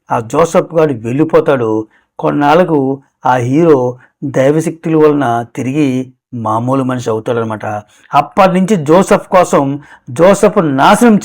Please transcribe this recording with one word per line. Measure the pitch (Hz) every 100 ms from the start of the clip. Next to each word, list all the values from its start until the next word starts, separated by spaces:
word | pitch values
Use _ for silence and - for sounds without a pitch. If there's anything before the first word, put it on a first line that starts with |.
| -
ఆ | 127
జోసఫ్ | 113 143 165 185 156 160
గారు | 160
వెళ్ళిపోతాడు. | 120 117 131 160 165 160 135 110 110 110 _ _ -
కొన్నాళ్ళకు | 156 147 143 160 175 151 135 135 _ _ 131
ఆ |
హీరో | 127 117 139 170 139 123 123 _ _
దైవశక్తుల | 143 135 135 156 160 165 170 160
వలన | 151 147 131 117 117 -
తిరిగి | 127 147 143 127 131 _ _ 123
మామూలు | 110 110 123 135
మనిషి | 131 127 120
అవుతాడనమాట. | 110 110 117 113 107 107 104 - _ _
అప్పటి | - - - 190
నుంచి | 180 185 208
జోసఫ్ | 143 170 196 196 -
కోసం, | 185 170 175 139 143 - - -
జోసఫ్ | 120 175 190 208 208
నాశనం | 160 135 156 202 240 208